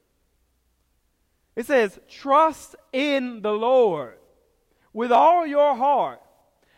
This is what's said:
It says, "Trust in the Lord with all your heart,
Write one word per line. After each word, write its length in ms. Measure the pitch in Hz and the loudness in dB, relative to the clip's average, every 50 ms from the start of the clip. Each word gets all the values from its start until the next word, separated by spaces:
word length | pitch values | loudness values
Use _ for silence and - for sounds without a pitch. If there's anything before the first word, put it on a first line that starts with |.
| _ _ _ _ _ _ _ _ _ _ _ _ _ _ _ _ _ _ _ _ _ _ _ _ _ _ _ _ _ _ _ | _ _ _ _ _ _ _ _ _ _ _ _ _ _ _ _ _ _ _ _ _ _ _ _ _ _ _ _ _ _ _
It 120 | - 240 - | -12 -4 -2
says, 320 | 294 254 226 202 - - - _ | 0 0 0 0 -4 -10 -20 _
"Trust 680 | - - - 277 277 294 320 320 294 - - - - - _ _ | -20 -12 -4 0 2 2 2 2 0 -6 -14 -20 -20 -20 _ _
in 520 | - 262 285 294 285 269 247 247 240 220 196 | -6 -4 -2 -2 -2 -2 -4 -6 -10 -8 -6
the 100 | 214 214 | -6 -4
Lord 640 | 214 220 240 262 262 240 214 170 151 131 117 95 - _ _ _ _ _ _ _ _ _ _ _ _ _ _ - | -2 0 2 2 2 2 2 0 -4 -8 -12 -16 -20 _ _ _ _ _ _ _ _ _ _ _ _ _ _ -10
with 180 | 214 233 247 | -6 -2 2
all 340 | 240 233 277 320 349 349 330 | 2 4 4 4 4 2 0
your 300 | 302 285 285 294 294 269 | -2 0 0 0 0 0
heart, 480 | 220 254 285 294 247 180 143 120 - _ _ _ _ _ _ _ _ _ _ _ | 0 0 0 0 0 -2 -4 -6 -12 _ _ _ _ _ _ _ _ _ _ _